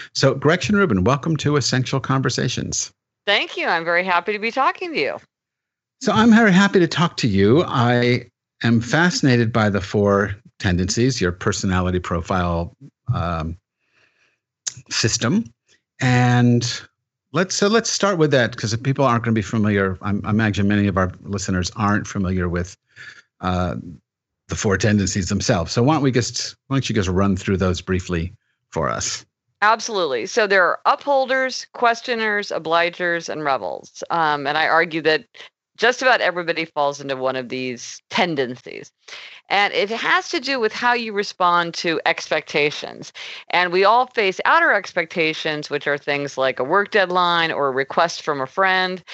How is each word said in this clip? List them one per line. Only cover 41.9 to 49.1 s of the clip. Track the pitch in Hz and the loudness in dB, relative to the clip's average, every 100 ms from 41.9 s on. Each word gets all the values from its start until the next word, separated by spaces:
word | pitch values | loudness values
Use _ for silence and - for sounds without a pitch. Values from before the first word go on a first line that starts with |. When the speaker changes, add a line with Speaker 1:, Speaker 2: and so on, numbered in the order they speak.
| 160 156 | 0 0
Speaker 2:
expectations. | 165 - 160 - 156 147 - - 58 - - - - - | -2 -2 -4 -2 0 0 -2 -10 -14 -16 -16 -16 -16 -2
And | 170 180 | 0 2
we | 180 | 4
all | 196 240 254 | 4 4 2
face | - 196 185 233 | 0 -2 0 2
outer | 320 330 | 4 4
expectations, | 208 - 185 165 170 160 156 160 151 - | 2 -2 -6 -4 -2 -2 -2 -4 -6 -4
which | 143 147 | -4 -2
are | 143 | -4
things | - 143 139 - | -2 -4 -4 -2
like | 131 127 | -2 0
a | |
work | 127 190 202 | 0 0 2
deadline | 214 180 180 175 170 165 | 2 2 2 2 2 0
or | 139 139 | 0 -2
a | |
request | 131 135 - 170 - | -2 -2 0 0 0
from | - 143 | -4 -4
a | 131 | -4
friend, | - 190 185 185 185 - | 0 0 2 -2 -6 -12